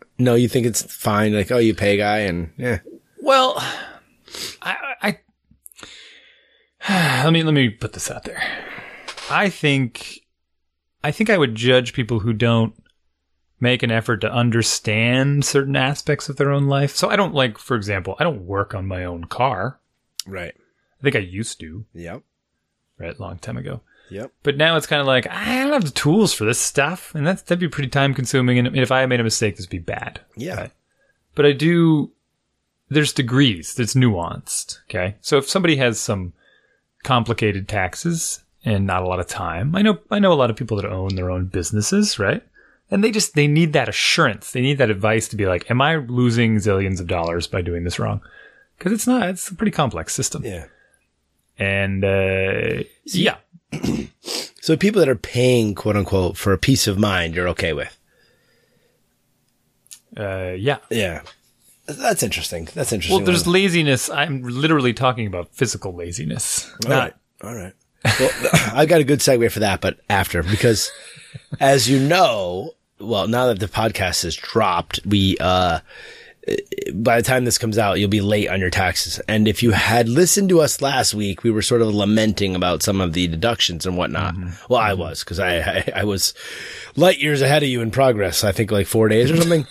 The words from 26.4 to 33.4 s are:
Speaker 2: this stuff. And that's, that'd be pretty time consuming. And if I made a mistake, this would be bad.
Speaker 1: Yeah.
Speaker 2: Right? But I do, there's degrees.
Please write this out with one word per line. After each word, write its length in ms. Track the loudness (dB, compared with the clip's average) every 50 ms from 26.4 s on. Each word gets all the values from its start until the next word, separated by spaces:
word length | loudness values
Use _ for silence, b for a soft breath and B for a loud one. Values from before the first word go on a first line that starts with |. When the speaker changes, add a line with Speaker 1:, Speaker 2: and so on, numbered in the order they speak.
| 0
Speaker 2:
this 160 | 0 0 0
stuff. 540 | -2 -2 0 0 0 0 0 -6 -10 -10 -6
And 120 | -4 -2
that's, 140 | -2 -2 -2 -2
that'd 160 | -2 -2 -2
be 80 | -2 -2
pretty 200 | -4 -4 -4 -2
time 240 | 0 2 2 2 0
consuming. 460 | 0 -2 0 0 2 4 4 4 4
And 180 | 2 2 2
if 160 | 0 2 2 2
I 140 | 2 2
made 140 | 2 2 0
a 40 | 0
mistake, 320 | 0 0 0 0 0 -2
this 80 | -4 -8
would 60 | -10
be 80 | -10 -8
bad. 420 | -8 -8 -8 -8 -8 -10 -12 -14 -18 _ _
Speaker 1:
Yeah. 180 | -12 -10 -10 -8
Speaker 2:
Right? 140 | -10 -10 -12 -14 _ _ _ _ _ _ _ _ _ _ _ 0
But 120 | 2 4
I 60 | 4 4
do, 600 | 4 4 2 4 6 6 6 4 4 2 -2 _ _ _ _ _ _ _ _ _ _ _ _ _ _ _ -2
there's 240 | 0 2 2 2 0
degrees. 640 | -2 -2 2 4 4